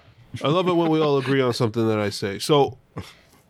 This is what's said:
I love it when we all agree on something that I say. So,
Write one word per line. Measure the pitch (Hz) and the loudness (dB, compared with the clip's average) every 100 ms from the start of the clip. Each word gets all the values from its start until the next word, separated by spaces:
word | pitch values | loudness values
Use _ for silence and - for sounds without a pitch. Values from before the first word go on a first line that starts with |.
| - - - - | -20 -20 -16 -6
I | 131 | -2
love | 170 180 | 0 2
it | |
when | 175 170 | 2 2
we | 156 | 2
all | 156 139 | 2 0
agree | 127 139 | 0 0
on | 127 | 0
something | 117 123 110 113 | 0 -2 0 0
that | 107 | 0
I | 104 | -2
say. | - 104 98 | -4 -8 -8
So, | - 151 135 - _ - - - _ _ _ | 0 2 2 -2 _ -16 -16 -20 _ _ _